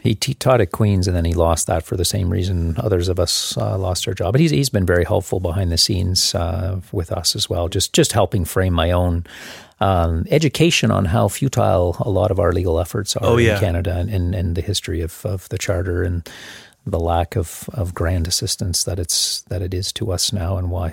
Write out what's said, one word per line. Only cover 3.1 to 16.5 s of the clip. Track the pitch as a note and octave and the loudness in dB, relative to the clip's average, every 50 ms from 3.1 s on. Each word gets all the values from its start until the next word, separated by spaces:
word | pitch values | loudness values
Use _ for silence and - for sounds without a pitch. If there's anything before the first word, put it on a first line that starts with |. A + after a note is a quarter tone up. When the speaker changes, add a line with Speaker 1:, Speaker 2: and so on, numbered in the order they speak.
| F2+ F2 | 0 0
Speaker 1:
us, | F2 - - - - - - | 0 0 0 -2 -4 -4 -4
uh, | B2+ A2 G#2+ G2+ G2 | -4 -2 -2 -2 -2
lost | F#2+ F#2 F#2 - - | -2 -2 -2 -2 -4
our | - G2+ | -4 -4
job. | - F2+ F2 G#2+ | -2 0 2 4
But | C3+ E3 | 4 4
he's, | D#3+ | 4
he's | D3 C#3 C#3 C3+ | 4 2 0 0
been | - G#2 F#2 | 0 2 2
very | F2 F2 F2 F2 | 4 4 4 4
helpful | - G#2 F#2+ F#2+ - - G2 | 2 2 0 0 -2 -2 -2
behind | F#2 F2 D#2+ F#2+ F#2+ F2 E2+ | -2 -2 0 0 0 0 2
the | E2 | 2
scenes, | - - G#2+ F#2 F#2 F#2 F#2 F#2 - - - | 2 2 0 0 0 0 0 0 0 0 0
uh, | F2+ F2 E2+ F2+ F2+ F#2 F#2 F#2+ F#2 - - - | -2 -2 -2 -2 -2 -2 -2 -4 -6 -8 -6 -6
with | G2 E2+ - | -6 -4 -4
us | F#2 F#2+ F#2+ - - | -4 -4 -2 -2 -2
as | A2 - - | -2 -2 -2
well, | G2 F2 F2 D#2+ | -2 -2 -2 0
just, | - G2 - - - | 0 -2 -2 2 2
just | - D#3 - - | 2 2 4 4
helping | - G2+ - - G2+ F2 | 2 2 2 2 0 -2
frame | - - F#2+ F#2 F#2 F2 | 0 0 0 2 2 2
my | E2 D#2+ E2+ | 2 2 2
own, | F2+ F2+ F2+ F2+ F2 F2 F2 - - - - - - - - - _ - | 2 2 2 2 2 0 -2 -6 -12 -18 -18 -18 -18 -18 -20 -20 _ -2
um, | - G2 F#2+ F2 E2 E2+ E2 D#2+ - - | 2 2 4 4 2 2 0 0 0 2
education | - D3+ D#3+ C#3+ - - D#3+ F3 - - - A2+ | 2 2 2 2 2 4 4 4 4 4 2 2
on | G#2 G2 G2 | 2 2 2
how | E2+ D#2+ A2+ A2 G#2 | 2 2 2 2 2
futile | - - - C3 - B2 G#2 G2+ F#2+ F2+ F2+ F2+ F2 - | 0 0 -2 -2 0 2 2 4 4 4 2 2 0 -2
a | - - | -2 0
lot | G2 F#2+ F#2+ G2 | 2 2 2 2
of | G2 F#2 | 2 2
our | F#2 F2 F2 | 2 2 2
legal | F#2 F2+ F#2 D#2+ D#2+ | 2 0 0 0 0
efforts | E2+ - - A2 G2 - - | -2 -2 -4 -6 -4 -4 -4
are | - - | -2 2
Speaker 2:
Oh, | A#2+ A#2 A#2+ | 2 4 4
Speaker 1:
in | A#2 | 4
Speaker 2:
yeah. | A2+ G#2 G2 | 4 4 2
Speaker 1:
Canada, | G#2 F#2 F2 F2 F2+ F#2+ E2+ | 2 0 0 0 -2 -2 -2
and, | F2+ F2+ G#2 | -2 -2 -2
and, | G#2 F#2+ F2+ F2+ F#2+ | -2 -2 -2 -2 -2
and | F2+ F2 F2 E2+ | -2 -2 -2 -2
the | F2 - | -4 -4
history | - G2 - - - E2+ E2 | -4 -4 -4 -4 -4 -4 -4
of, | E2+ D#2+ - - - | -4 -6 -6 -8 -8
of | G2 G2 F#2 - - | -6 -6 -8 -8 -8
the | - G2 | -8 -4
Charter | - - F#2 F2+ F2+ F2+ F2 F2 F2+ | -2 -2 -2 -2 -2 -2 -2 0 0
and | F2+ F2+ F2 - - - - - - | 0 -2 -4 -6 -8 -14 -18 -18 -18